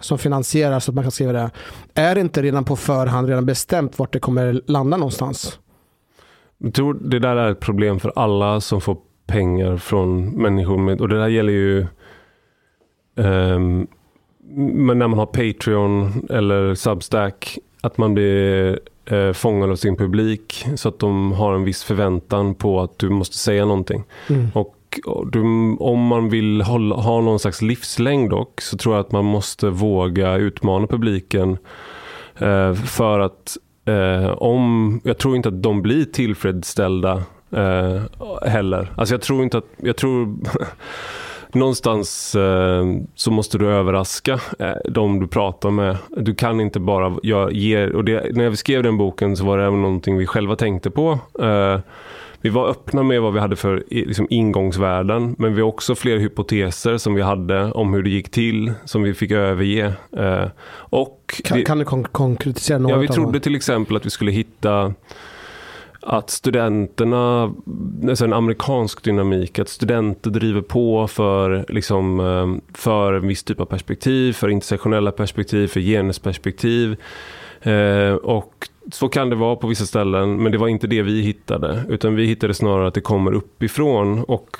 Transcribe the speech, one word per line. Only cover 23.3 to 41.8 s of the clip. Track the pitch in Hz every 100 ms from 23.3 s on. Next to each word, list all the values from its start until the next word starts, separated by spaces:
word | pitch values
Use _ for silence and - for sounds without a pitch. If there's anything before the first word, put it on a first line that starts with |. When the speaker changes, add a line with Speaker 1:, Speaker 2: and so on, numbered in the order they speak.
| -
Speaker 2:
säga | - 101
någonting. | 104 101 92 101 101 - -
Speaker 1:
Mm. | 143 117
Speaker 2:
Och, | 107 101 _ - - -
och | - -
du, | 113 110 113 113 110
om | 131 120 120
man | 117 113
vill | 113 107 104
hålla, | 98 120 107 107
ha | 113 117
någon | 113 107
slags | 104 90
livslängd | 107 120 - - 123 143 117
dock, | 95 123 -
så | - 101
tror | 117
jag | 107
att | 98
man | 101
måste | 101 104 98 - 104
våga | 90 107 95 92 87 95 95
utmana | 101 - 101 95 104
publiken, | 120 113 98 - 98 92 92 - - - - - - - -
eh, | 110 98 95
för | 92 131 - 113 104
att, | 95 - - - _ _
eh, | - 104 95 92 92
om, | 92 117 123 120 117 110 110
jag | - 113
tror | 135 127
inte | 117
att | 92
de | 110 104
blir | 98 139
tillfredsställda, | 151 - 120 101 98 92 - - 95 92 92 92 90 - - -
eh, | 98 92 92 92 107 - 214 190 -
heller. | 107 98 92 92 -
Alltså | 110
jag | 123
tror | - 135
inte | 127 120
att... | - -
Jag | - 120
tror | 135 127 113 113 - - - - -
<laughs> | - - - - - -
någonstans, | 123 131 123